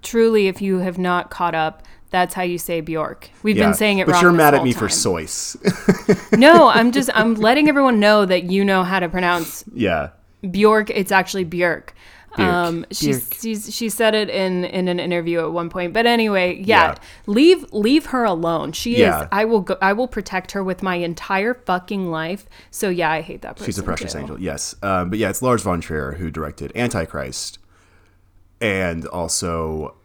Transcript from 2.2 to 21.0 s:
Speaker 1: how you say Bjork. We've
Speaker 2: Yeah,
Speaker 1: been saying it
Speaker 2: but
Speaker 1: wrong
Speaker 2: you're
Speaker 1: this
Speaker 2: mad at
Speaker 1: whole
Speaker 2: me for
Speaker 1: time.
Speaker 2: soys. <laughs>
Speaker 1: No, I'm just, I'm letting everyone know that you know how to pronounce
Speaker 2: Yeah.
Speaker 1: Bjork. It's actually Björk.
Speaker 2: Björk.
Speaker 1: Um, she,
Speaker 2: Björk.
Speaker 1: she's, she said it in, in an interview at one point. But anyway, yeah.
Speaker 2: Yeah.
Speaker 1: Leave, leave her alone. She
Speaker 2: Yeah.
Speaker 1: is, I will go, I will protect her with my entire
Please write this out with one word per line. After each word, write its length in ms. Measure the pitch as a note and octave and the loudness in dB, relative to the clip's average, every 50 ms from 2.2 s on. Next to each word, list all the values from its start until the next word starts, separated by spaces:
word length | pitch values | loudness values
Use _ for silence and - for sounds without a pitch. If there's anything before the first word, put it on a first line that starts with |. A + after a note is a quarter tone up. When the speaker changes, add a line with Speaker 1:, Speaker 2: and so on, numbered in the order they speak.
| F3+ F3+ - | 0 0 -2
Speaker 1:
how 80 | G3 | -4
you 160 | F3+ F3+ F3 E3+ | -4 -4 -4 -6
say 240 | - - F3 E3 | -6 -4 -6 -6
Bjork. 480 | D#3+ D#3+ D#3+ D#3+ D#3 - - - - - _ _ - | -4 -4 -4 -4 -4 -6 -8 -14 -18 -20 _ _ 0
We've 120 | G#3+ G#3+ | 0 2
Speaker 2:
Yeah, 120 | - A3 G#3+ | 4 4 2
Speaker 1:
been 60 | G3+ | 2
saying 260 | - G#3+ G#3+ G3+ G3 | 2 2 2 2 2
it 60 | F#3 | 2
Speaker 2:
but 80 | D#3+ - | 4 4
Speaker 1:
wrong 80 | F3 F3 | 6 6
Speaker 2:
you're 80 | F3+ E3+ | 6 6
Speaker 1:
this 40 | E3 | 8
Speaker 2:
mad 160 | D#3+ D3 C#3+ | 6 6 6
at 40 | C#3 | 6
Speaker 1:
whole 80 | - | 4
Speaker 2:
me 80 | B2+ A#2+ | 2 0
for 140 | - A2 G2 | 0 -2 -2
Speaker 1:
time. 0 | |
Speaker 2:
soys. 680 | - - - G#2+ F#2 E2+ E2 - - - - - - - - G3+ F#3 - - - F#3+ - - - G3+ - - - | -2 0 0 0 -2 -2 -4 -8 -10 -10 -10 -10 -12 -4 -2 -2 -2 0 2 0 0 2 4 0 0 0 2 -2
<laughs> 60 | - A#3 | 2 6
Speaker 1:
No, 300 | B3 D4 E4 E4+ D#4 B3 | 8 10 10 10 10 8
I'm 240 | - - A#3 A#3+ | 6 4 2 2
just, 180 | A#3 C#4 C4+ B3+ - | 2 0 -2 0 0
I'm 220 | - G#3+ A3+ A#3 | 0 2 2 0
letting 340 | G#3+ G#3+ A3 B3 D4 D4+ D4+ | 2 4 4 4 6 4 4
everyone 300 | C#4+ C#4+ C#4 C4 A#3+ G#3+ | 4 4 4 4 4 4
know 240 | G3+ G#3 G#3+ G#3+ G3+ | 6 6 6 6 4
that 180 | F#3 F#3 F3+ F3 | 4 2 0 0
you 200 | F3 F#3 G3 G3 | 0 0 2 2
know 180 | G3+ G3 F#3+ F#3 | 2 2 2 2
how 160 | F3+ F#3 F#3+ | 0 0 -2
to 80 | F3+ E3+ | -2 -2
pronounce 560 | E3+ F3+ F3+ F3 F3 F3 E3 - - - - - - | -2 -2 0 0 0 0 -2 -6 -10 -16 -16 -16 -6
Speaker 2:
Yeah. 360 | B2 A#2 F#2+ E2+ D#2 C#2+ C#2+ - _ _ _ _ _ - | -2 -2 0 0 -2 -4 -6 -10 _ _ _ _ _ -12
Speaker 1:
Bjork. 460 | G3 F3 G3 G#3 G#3+ G#3+ G#3+ G#3+ G#3+ | -8 -2 2 2 4 4 4 0 -2
It's 220 | - - F#3+ F#3+ | -4 -4 -2 0
actually 340 | G3+ F#3+ F3+ - - G3 F#3 | 0 0 0 0 -4 -6 -6
Björk. 440 | D#3+ E3 F3 F3+ F3 D#3+ - - - - - - - - - - - - - | -4 -2 -2 0 0 -2 -4 -8 -18 -20 -20 -20 -20 -20 -20 -20 -14 -4 -2
Speaker 2:
Björk. 20 | |
Speaker 1:
Um, 460 | - F3+ F3+ F3 F3 E3+ E3 E3+ D#3+ - | 0 0 2 0 0 -2 -4 -6 -8 -10
she, 200 | F#3+ - - - | -8 -4 -2 -2
Speaker 2:
Björk. 300 | G#3 F#3+ - - - - | -2 -2 -4 -10 -12 -10
Speaker 1:
she's, 320 | - A3+ A3 G#3 G#3+ - G#3+ | -8 -8 -6 -6 -8 -10 -8
she 120 | - A#3 A3+ | -6 -6 -6
said 240 | G3+ - A#3 A3 A3 | -2 0 0 2 2
it 140 | G#3+ G#3+ F3+ | 2 -2 -2
in, 360 | - F#3+ F#3+ F#3 F#3 F3+ F3+ | -2 -4 -2 -2 -2 -2 -4
in 220 | - - F#3 F3+ F3+ | -4 -4 -2 -2 -2
an 100 | F3+ F3 | -2 -2
interview 400 | - F3 F3 F3 E3+ E3+ E3+ E3+ | -2 -2 -2 -2 -2 -2 -2 -2
at 120 | D#3+ D3+ E3 | -2 -2 -4
one 160 | E3+ E3+ E3+ | -4 -6 -6
point. 240 | - F#3 F3+ F3 E3+ | -6 -6 -6 -4 -2
But 120 | G#3+ A3+ | 0 2
anyway, 500 | A#3 A#3+ A#3 A3+ G#3+ G3+ F#3+ F#3 F3+ F3 - | 2 2 2 0 0 0 0 0 0 -2 -4
yeah. 360 | G3 F#3+ A3 F#3+ E3 D#3+ D#3 | -2 2 4 4 4 4 0
Speaker 2:
Yeah. 20 | - - - - - - - | -6 -14 -20 -20 -18 -8 -2
Speaker 1:
Leave, 380 | G3+ A3+ C#4+ E4+ F4+ E4+ C#4+ - | 2 4 6 6 6 4 2 -8
leave 360 | - G#3 G#3 A3+ C4+ D#4 - - | -6 -2 0 2 2 2 0 0
her 160 | - B3+ A#3+ | -4 -2 0
alone. 460 | A3 F#3 D#3+ E3+ E3 E3+ D#3+ D3 D3 D#3 | 0 0 0 -2 -2 -2 -2 -4 -6 -8
She 240 | - - A#3+ A#3 A#3+ | -8 -6 -2 2 4
Speaker 2:
Yeah. 240 | - F#3 E3 D#3 D3+ | 4 4 4 0 -2
Speaker 1:
is, 40 | D3 | -2
I 140 | - G3 G#3+ | -2 -2 0
will 160 | A3 A#3 G#3+ | 2 0 0
go, 160 | F#3 - F#3+ - | 0 -2 -4 0
I 120 | F#3+ F#3+ G3+ | 0 0 0
will 140 | G#3+ B3+ B3 | 0 -2 -4
protect 420 | - A3 G3 - - F#3+ F3+ - | -4 -10 -10 -6 -6 -8 -8 -6
her 120 | - G3+ G3 | -8 -6 -4
with 180 | F#3 F#3 F3+ G3 | -4 -6 -4 -4
my 120 | F#3+ F3+ | -4 -2
entire 580 | F3 | -2